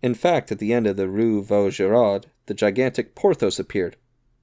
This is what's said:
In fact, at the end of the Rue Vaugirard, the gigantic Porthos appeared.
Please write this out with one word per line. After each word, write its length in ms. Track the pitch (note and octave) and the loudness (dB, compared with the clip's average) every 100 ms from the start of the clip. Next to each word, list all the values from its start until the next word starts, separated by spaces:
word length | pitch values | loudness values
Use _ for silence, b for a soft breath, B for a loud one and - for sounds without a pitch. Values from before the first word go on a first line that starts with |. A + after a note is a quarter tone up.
In 120 | B2+ | -2
fact, 360 | A#2 F3 E3 - | 0 0 0 -2
at 80 | G#2 | -6
the 140 | G#2 | 0
end 140 | A#2+ A2 | 0 0
of 100 | G2 | -2
the 120 | F#2+ | -2
Rue 340 | G2 A2+ G#2+ | 0 0 0
Vaugirard, 840 | G2 G#2 G2+ - F#2+ A2+ A2+ G2 - _ - | 0 0 0 0 0 2 2 0 -6 _ -12
the 80 | |
gigantic 600 | G2+ G#2 G2+ B2+ B2+ A#2 | -2 0 2 -2 -2 -8
Porthos 440 | - G#3 F3+ G#2+ - | -2 0 2 0 -2
appeared. 380 | F#2+ G#2 F2+ - _ _ _ _ | -6 -4 -4 -8 _ _ _ _